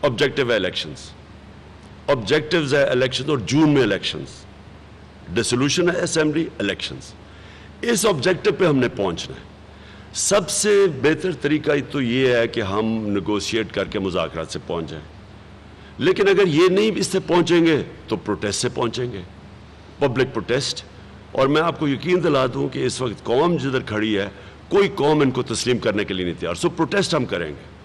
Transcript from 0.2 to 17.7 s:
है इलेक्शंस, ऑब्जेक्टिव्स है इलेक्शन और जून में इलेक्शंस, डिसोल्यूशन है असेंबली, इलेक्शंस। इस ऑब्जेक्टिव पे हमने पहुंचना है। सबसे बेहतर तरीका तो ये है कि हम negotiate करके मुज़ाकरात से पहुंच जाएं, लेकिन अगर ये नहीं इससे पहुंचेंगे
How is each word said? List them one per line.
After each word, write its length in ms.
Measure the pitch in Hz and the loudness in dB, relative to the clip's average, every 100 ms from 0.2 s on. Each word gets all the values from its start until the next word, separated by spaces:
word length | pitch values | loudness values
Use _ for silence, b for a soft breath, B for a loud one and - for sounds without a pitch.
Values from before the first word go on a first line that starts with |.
| 143 127 127 | 0 0 0
है 60 | 113 | 2
इलेक्शंस, 540 | 90 85 80 69 - - - - - - - - - - - | 0 -4 -10 -12 -18 -20 -20 -20 -20 -20 -20 -20 -20 -14 -2
ऑब्जेक्टिव्स 640 | 143 101 151 151 175 147 | -2 2 -2 0 -2 2
है 180 | 143 135 | 2 2
इलेक्शन 320 | 127 127 127 | 2 0 -2
और 160 | 135 147 | -2 -2
जून 300 | 92 139 156 | 0 4 4
में 120 | 143 | 6
इलेक्शंस, 600 | 117 95 - 78 71 - - - - - - - - - - | 4 0 -4 -8 -10 -16 -20 -20 -20 -20 -20 -20 -20 -20 -6
डिसोल्यूशन 600 | 90 - 120 139 147 175 | -4 -2 0 0 2 0
है 100 | 170 | 0
असेंबली, 480 | 175 160 156 151 160 - | -2 0 0 0 -4 -4
इलेक्शंस। 540 | 101 90 - 67 - - - B B B B B | -4 -4 -8 -12 -16 -20 -20 B B B B B
इस 220 | 233 233 220 | -2 2 2
ऑब्जेक्टिव 460 | 170 160 185 214 | 2 0 2 0
पे 140 | - 180 | 2 2
हमने 220 | 139 123 | 4 2
पहुंचना 480 | - 98 82 - - | 0 -4 -4 -8 -14
है। 60 | - - - B B B B | -16 -20 -20 B B B B
सबसे 720 | - - 202 170 - 208 202 196 | -6 0 0 0 -2 2 4 4
बेहतर 460 | 139 131 156 185 | 4 0 2 -2
तरीका 480 | 147 147 151 151 147 | -4 0 0 2 0
तो 200 | 127 147 | 0 -2
ये 380 | 123 123 131 120 | 0 2 4 4
है 100 | 117 | 2
कि 120 | 120 | 0
हम 240 | 101 98 110 113 107 | -2 -2 -2 -2 -2
negotiate 640 | 101 95 104 - 113 107 | -2 0 -4 -2 -4 -2
करके 260 | - 92 101 | -4 -4 -2
मुज़ाकरात 520 | 95 87 80 82 80 | -2 -2 -4 -6 -8
से 80 | 80 | -10
पहुंच 260 | - 85 | -6 -6
जाएं, 180 | 80 78 76 - - - - - - B B B | -6 -10 -16 -20 -20 -20 -20 -20 -20 B B B
लेकिन 260 | 135 190 190 | 0 2 4
अगर 220 | 190 196 | 4 4
ये 200 | 147 185 | 6 4
नहीं 240 | 185 220 | 4 2
इससे 280 | 185 196 190 | 0 -2 -2
पहुंचेंगे 580 | 160 175 170 175 165 | 0 2 4 4 4